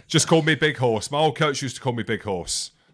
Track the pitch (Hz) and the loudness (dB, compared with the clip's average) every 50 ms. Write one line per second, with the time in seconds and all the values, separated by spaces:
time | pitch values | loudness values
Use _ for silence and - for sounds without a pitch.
0 | - - - 156 - - 165 165 151 160 156 131 156 151 143 - 127 120 113 104 | -6 0 0 2 2 4 4 4 4 4 2 2 2 0 0 2 0 0 0 0
1 | - - 139 147 156 156 151 - 156 151 139 - 143 123 - - - 131 120 120 | -2 -4 0 2 2 2 2 2 0 0 0 -2 -4 -8 -8 -6 -4 -4 -4 -4
2 | 107 - 113 98 - 101 95 87 80 - - - - - _ _ _ _ | -4 -4 -4 -4 -4 -4 -6 -6 -4 -6 -6 -6 -6 -10 _ _ _ _